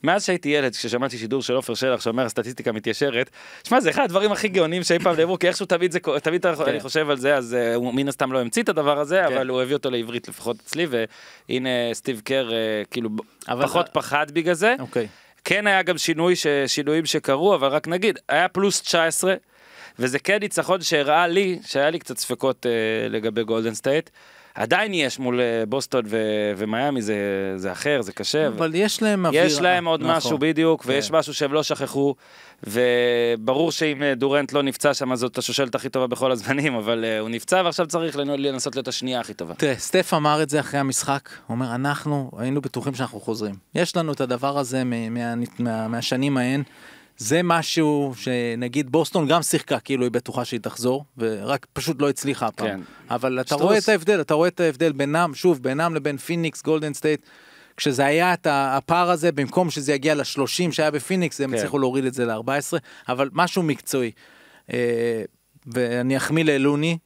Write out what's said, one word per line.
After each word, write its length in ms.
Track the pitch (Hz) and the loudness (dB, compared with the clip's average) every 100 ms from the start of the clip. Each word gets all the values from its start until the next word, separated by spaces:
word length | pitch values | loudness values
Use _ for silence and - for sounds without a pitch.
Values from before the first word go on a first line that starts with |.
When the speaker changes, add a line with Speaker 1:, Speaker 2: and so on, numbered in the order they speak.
Speaker 1:
מאז 220 | 147 190 202 | 4 2 2
שהייתי 220 | 180 143 | -2 2
ילד, 240 | 147 135 | 2 2
כששמעתי 440 | 104 120 120 131 117 | -2 -2 -2 -2 -4
שידור 240 | 110 135 | -4 -4
של 120 | 123 | 0
עופר 200 | 127 127 | -2 -2
שלח 260 | 113 131 120 | -2 0 0
שאומר, 240 | - 117 123 | 0 0 -2
"הסטטיסטיקה 460 | 117 113 127 - | -2 -6 -4 -4
מתיישרת", 580 | 110 110 110 143 117 135 - - - | -4 -4 -2 0 0 -2 -6 -20 -18
שמע, 160 | - 247 | 2 4
זה 100 | 190 | 4
אחד 140 | 143 | 2
הדברים 280 | 262 175 214 | 2 2 2
הכי 160 | 196 220 | 2 0
גאוניים 340 | 185 160 175 | 2 2 0
שאי 160 | 170 202 | 2 4
פעם 180 | 185 165 | 4 4
נאמרו, 220 | 165 185 | 2 4
כי 100 | 175 | 0
איכשהו 180 | 175 190 | 0 0
תמיד 260 | 175 180 | 2 2
זה 80 | 165 | 0
קו-, 180 | 160 147 | 0 0
תמיד 280 | 160 170 175 | 0 0 0
אתה, 180 | 156 | 0
Speaker 2:
כן. 60 | 139 | 0
Speaker 1:
אני 100 | 120 | -2
חושב 300 | 123 156 156 | -2 -2 2
על 60 | 139 | 2
זה, 180 | 131 143 | 4 2
אז, 180 | 120 | 2
אה, 200 | 123 117 | 0 2
הוא 200 | 120 123 | 0 0
מן 140 | 123 139 | -2 -2
הסתם 240 | 139 139 | -2 0
לא 80 | 131 | 0
המציא 220 | 120 226 | 0 0
את 60 | 233 | 0
הדבר 300 | 156 143 147 | 2 2 2
הזה, 220 | 147 185 170 | 2 2 2
Speaker 2:
כן. 60 | |
Speaker 1:
אבל 140 | 131 131 | 2 0
הוא 140 | 127 | 0
הביא 120 | 127 | 0
אותו 160 | 139 135 | 0 -2
לעברית 380 | 123 113 120 - | -4 -4 -8 -10
לפחות 280 | 101 113 113 - | -10 -6 -6 -6
אצלי, 200 | 143 170 | -4 -2
והנה 800 | 123 110 - - - _ 123 131 123 120 | 0 -2 -8 -20 -20 _ -4 0 -2 -2
סטיב 280 | 113 - 117 | -4 -6 -6
קר, 260 | - 135 123 | -2 0 0
אה, 40 | 113 110 107 101 | -2 -2 -2 -4
כאילו, 200 | - 113 | -4 -4
ב-, 100 | 107 - _ - | -6 -10 _ -6
Speaker 2:
אבל 140 | 120 | -2
Speaker 1:
פחות 240 | 139 175 170 | 0 0 0
Speaker 2:
ה- 40 | |
Speaker 1:
פחד 380 | 156 135 147 151 | -2 0 -2 0
בגלל 240 | 147 165 | -2 0
זה. 200 | 170 208 247 | 2 2 0
Speaker 2:
אוקיי. 260 | 131 131 107 - _ _ | -2 -4 -4 -8 _ _
Speaker 1:
כן 220 | - 185 208 | -2 0 4
היה 160 | 190 | 2
גם 160 | 180 165 | 2 -2
שינוי 380 | - 156 170 175 | 0 0 2 2
ש-, 100 | 156 143 135 | 2 2 2
שינויים 400 | - 143 156 160 | 0 0 0 0
שקרו, 480 | 160 - 135 180 | -2 2 2 4
אבל 140 | 185 139 | 4 4
רק 200 | 147 160 | 0 -2
נגיד, 300 | 175 208 185 _ | 0 0 -2 _
היה 200 | 143 180 | 2 2
פלוס 320 | - 196 180 | 2 0 0
תשע 220 | - 175 | 0 2
עשרה, 300 | 165 - 185 185 _ _ - - - - | 2 2 0 0 _ _ -20 -20 -20 -4
וזה 200 | 123 135 | -2 -2
כן 200 | - 202 | 0 0
ניצחון 400 | 202 - 156 185 | 0 -2 0 0
שהראה 440 | 160 156 139 151 175 | 2 2 4 4 4
לי, 320 | 170 196 175 - | 2 0 -2 -4
שהיה 240 | 135 143 | 0 2
לי 80 | 160 | 0
קצת 200 | - 123 | -8 -8
ספקות, 480 | - 123 135 123 123 | -6 -2 -2 0 0
אה, 40 | 113 110 110 113 | 0 0 0 -2
לגבי 360 | 113 110 107 | -2 -2 -2
גולדן 300 | 110 113 113 | -2 0 -2
סטייט. 360 | 110 - 147 - _ - - - | -2 0 0 -2 _ -20 -20 -18
עדיין 400 | - 113 175 214 | -6 0 0 0
יש 240 | 190 139 - | 0 -2 -2
מול, 220 | 127 123 | -2 0
אה, 260 | 120 117 110 | 2 0 0
בוסטון 360 | 131 135 131 107 | -2 -2 -2 0
ו-, 120 | 110 107 107 104 98 | -2 0 0 0 -2
ומיאמי, 460 | 107 110 139 135 | -2 0 0 0
זה, 120 | 107 104 101 98 98 95 | -2 -2 0 -2 -2 -4
זה 160 | 95 | -6
אחר, 300 | 90 147 143 | -4 0 0
זה 100 | 98 | -2
קשה. 360 | - 101 151 151 | -6 -4 0 0
Speaker 2:
אבל 220 | 104 165 | 0 -2
יש 280 | 160 208 - | 0 0 0
להם 240 | 220 202 175 | 0 2 2
אווירה. 180 | 147 | 4
Speaker 1:
יש 160 | 165 147 | 4 4
להם 240 | 180 180 | 2 2
עוד 160 | 170 165 | 2 0
Speaker 2:
נכון. 140 | 160 165 | 2 0
Speaker 1:
משהו 220 | - 151 | 0 0
בדיוק, 440 | 151 156 160 160 | 0 2 4 2
Speaker 2:
כן. 60 | 120 | 2
Speaker 1:
ויש 200 | 135 143 | 0 2
משהו 240 | 160 147 | 0 0
שהם 180 | 135 143 | -2 0
לא 100 | 147 | 0
שכחו, 520 | 147 147 139 139 139 135 - - - - - 107 | 0 -2 -2 0 0 0 -10 -20 -20 -16 -6 2
וברור 960 | 123 123 123 120 117 117 110 131 165 | 4 4 4 2 2 0 0 2 2
שאם, 300 | 147 160 139 | 2 -2 0
אה, 120 | 147 | 0
דורנט 380 | 131 135 143 139 | 2 2 2 2
לא 100 | 143 | 0
נפצע 320 | 139 123 147 | 0 2 0
שם, 180 | 135 135 | 2 -2
אז 60 | 127 | -2
זאת 200 | 123 120 | -2 -2
השושלת 360 | 120 120 135 | -4 -2 0
הכי 140 | 120 120 | -2 -4
טובה 180 | 131 127 | -2 -2
בכל 260 | 120 131 | 0 0
הזמנים, 420 | 127 98 135 147 | 0 0 0 0
אבל, 300 | 120 107 117 | 0 0 0
אה, 140 | 113 110 | 0 -2
הוא 100 | 110 | -2
נפצע, 340 | 117 - 185 | -6 0 2
ועכשיו 220 | 175 160 170 | 2 0 -2
צריך 300 | 175 165 143 | 0 -2 -2
לנ-, 40 | 143 143 | -2 -2
לנסות 380 | 139 131 127 127 | -2 -2 -4 -6
להיות 120 | 127 | -6
השנייה 320 | 120 127 127 | -6 -4 -4
הכי 140 | 113 | -6
טובה. 200 | 104 82 | -8 -10
Speaker 2:
תראה, 220 | 85 151 123 | -2 0 0
סטף 360 | - 185 175 | 0 0 2
אמר 280 | 170 151 151 | 2 4 2
את 80 | 151 | 2
זה 100 | 151 | 0
אחרי 200 | - 143 | 0 -2
המשחק, 480 | 135 127 - 139 - - - | 0 -2 -2 -4 -4 -20 -8
הוא 80 | |
אומר, 200 | 117 127 | -4 -2
"אנחנו 560 | 120 139 143 151 143 135 87 | -2 -2 -2 -2 -4 -4 -6
היינו 220 | 123 143 | -4 -2
בטוחים 340 | 131 - 123 | -4 -6 -6
שאנחנו 260 | 127 127 107 | -4 -6 -6
חוזרים. 340 | - 113 107 98 _ | -6 -4 -4 -8 _
יש 220 | 147 175 175 | -4 -2 0
לנו 160 | 160 | -2
את 80 | 139 | -2
הדבר 380 | 131 120 139 143 | -2 -2 -2 -2
הזה 260 | 131 131 | -2 -2
מ-, 300 | 127 120 113 | -2 -2 -4
מה-, 200 | 117 117 117 120 - | -4 -4 -4 -6 -4
מה-, 300 | 120 110 110 | -4 -2 -2
מהשנים 480 | 117 117 127 139 135 | -4 -2 0 0 0
ההן." 260 | 123 139 143 - - - - _ | 0 0 -4 -10 -20 -20 -20 _
זה 220 | 107 156 | 0 2
משהו 720 | 180 170 151 - 156 147 143 127 | 4 2 2 2 2 2 0 -4
שנגיד 760 | - 123 120 117 123 131 139 | -4 -2 -2 -2 -2 -2 0
בוסטון 360 | 143 151 185 143 | 2 2 0 2
גם 140 | 165 | 2
שיחקה 360 | 151 156 - 127 | 2 0 0 -4
כאילו 240 | - 135 | -2 0
היא 60 | 123 | 0
בטוחה 320 | 117 - 123 | 0 -2 -6
שהיא 160 | 120 120 | -4 -6
תחזור, 440 | 107 - 117 131 143 - | -6 -4 -2 -2 -4 -6
ורק 480 | 113 110 104 139 - | -4 -4 -4 -4 -4
פשוט 240 | - 127 135 | -8 -4 0
לא 60 | 143 | 0
הצליחה 380 | 135 139 - 117 | 0 -4 -2 -4
הפעם. 200 | - 110 | -4 -6
Speaker 1:
כן. 120 | 95 87 - - | -6 -12 -20 -8
Speaker 2:
אבל 300 | 120 131 127 | -4 -2 -2
אתה 80 | 131 | -2
Speaker 1:
שטוס. 120 | 147 | 0
Speaker 2:
רואה 160 | 170 214 | 2 2
את 100 | 196 | 2
ההבדל, 320 | 208 160 202 | 2 2 0
אתה 140 | 151 | 2
רואה 140 | 156 175 | 2 2
את 120 | - | 2
ההבדל 320 | 170 131 165 | 0 2 0
בינם, 380 | 139 139 156 175 | 0 0 0 0
שוב, 280 | 131 185 151 | 0 2 2
בינם 320 | 127 135 170 | 0 -2 -2
לבין 220 | 160 143 139 | -2 -4 -6
פיניקס, 460 | - 170 165 - | -4 -2 -2 -4
גולדן 320 | - 156 151 | -2 -2 -2
סטייט, 260 | 139 156 151 _ - - - - - | -2 0 0 _ -20 -20 -20 -20 -4
כשזה 300 | - 127 139 | -2 2 4
היה 280 | 156 180 | 4 4
את 120 | 175 - | 2 2
ה-, 300 | 139 135 135 | 2 2 0
הפער 340 | - 170 175 | 2 2 4
הזה, 220 | 175 170 | 4 2
במקום 380 | 143 131 - 180 | 0 0 2 0
שזה 220 | 151 139 | -2 -2
יגיע 220 | 143 143 | 0 2
לשלושים 580 | 151 135 - 131 - 180 | 0 0 -2 -2 0 -2
שהיה 180 | 143 156 | 2 0
בפיניקס, 500 | 147 - 185 165 - | 0 -2 0 0 -2
הם 100 | 139 | -2
Speaker 1:
כן. 60 | 120 | 0
Speaker 2:
הצליחו 220 | 101 143 | 0 0
להוריד 260 | 131 131 | 2 2
את 100 | 131 | -2
זה 100 | 127 120 | 0 -2
לארבע 280 | 110 117 | -2 -2
עשרה, 240 | 139 - 170 - - - | -4 -2 -6 -6 -16 -6
אבל 220 | 127 139 | -2 0
משהו 300 | 147 180 - | 2 0 2
מקצועי. 480 | 165 135 - 139 120 - - - - - - | 0 -2 -2 -2 -2 -6 -20 -20 -20 -20 -8
אה, 500 | 120 120 117 117 113 104 _ _ _ - | -2 0 0 -2 -2 -6 _ _ _ -8
ואני 500 | 120 120 120 127 135 | -2 -2 0 0 0
אחמיא 280 | - 160 | 2 2
ללוני 540 | 160 143 135 147 156 165 | 4 4 4 2 0 -2